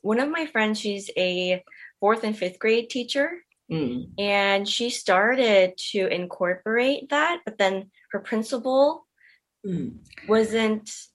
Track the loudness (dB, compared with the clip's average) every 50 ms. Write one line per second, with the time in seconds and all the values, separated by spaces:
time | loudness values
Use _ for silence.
0 | -2 0 0 0 0 0 -2 -2 -4 -2 0 0 0 0 0 -2 -2 -4 -6 -6
1 | -8 -6 -2 0 0 0 0 0 0 0 -2 -2 -4 _ -20 -20 -20 -20 -8 _
2 | 2 2 2 2 0 -4 -4 -4 -4 -6 -4 -2 0 2 2 2 0 -2 -4 -6
3 | -6 -2 0 0 0 0 -2 -8 -16 _ _ _ _ -6 -4 -2 -2 -2 -4 -4
4 | -8 -8 -6 -4 -2 0 2 2 2 2 2 2 0 -2 -4 -4 -4 -4 -4 -4
5 | 0 2 4 4 4 4 2 2 4 4 6 6 6 4 2 -4 -10 -6 -2 -2
6 | 0 0 -2 -4 -6 -6 -6 -4 -2 -2 -2 -2 -4 -2 0 0 2 2 0 -2
7 | -2 -2 0 0 0 0 -2 -4 -8 -8 -2 0 0 0 0 -2 -6 -10 _ _
8 | _ -10 -10 -10 -6 -4 -4 -4 -2 -2 -4 -4 -2 0 4 4 4 4 2 0
9 | -8 _ _ _ _ _ _ _ _ _ _ _ -6 -4 -4 -4 -4 -6 -8 -12
10 | -18 -20 -20 -10 -2 2 2 4 4 2 2 0 2 2 0 -2 -4 -10 -16 -16
11 | -18 -20 _